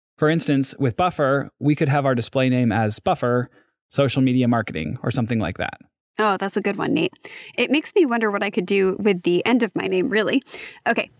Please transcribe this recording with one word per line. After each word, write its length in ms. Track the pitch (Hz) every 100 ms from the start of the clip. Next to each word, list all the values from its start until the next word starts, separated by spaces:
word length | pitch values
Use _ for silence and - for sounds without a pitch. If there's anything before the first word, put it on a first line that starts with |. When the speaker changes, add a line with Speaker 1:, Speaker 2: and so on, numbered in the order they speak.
| _ -
Speaker 1:
For 100 | 156
instance, 460 | 165 156 139 135 -
with 180 | 135 -
Buffer, 540 | 180 - 135 139 - -
we 160 | 139 147
could 120 | 151
have 160 | 143
our 120 | 135 120
display 340 | 110 135 131
name 220 | 127 120
as 260 | 104 107 -
Buffer 540 | - 170 123 123 123 _ _ _ _
Social 340 | - 139 139
Media 240 | 131 127 120
Marketing 500 | 117 110 80 80 123
or 80 | -
something 260 | 123 117 113
like 220 | 85 -
that. 200 | - - _ _ _ -
Speaker 2:
Oh, 180 | 214 190
that's 220 | 196 214
a 40 |
good 160 | 202 202
one, 180 | 156 -
Nate. 180 | - _ - - - -
It 100 | 240
makes 240 | 285 -
me 140 | 415 294
wonder 240 | 233 220
what 100 | 202
I 80 | 202
could 160 | 202 180
do 320 | 196 190 -
with 220 | 208 180
the 240 | 175 175 -
end 160 | 247
of 140 | 220 -
my 100 | -
name, 240 | 185 175
really. 320 | 208 185 269 - - - - -
Okay, 240 | 233 -